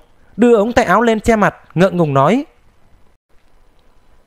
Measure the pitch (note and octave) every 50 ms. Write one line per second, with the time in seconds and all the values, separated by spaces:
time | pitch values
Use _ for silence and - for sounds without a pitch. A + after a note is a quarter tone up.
0 | - _ _ _ _ _ _ - A3+ A#3+ A#3 G#3+ G3 A#3+ A#3 B3+ - F3 F3 G#3+
1 | A#3 A#3 A3+ A3 - - A3+ G#3+ G3 E3 - - - - - D#3 F3+ F#3+ E3+ F3
2 | E3+ D3 C3+ C3+ C3+ D#3 G#3 C4+ D4+ - _ _ _ _ _ _ _ _ _ _
3 | - _ _ _ _ _ - _ _ _ _ _ _ _ _ _ _ _ _ _
4 | _ _ _ _ _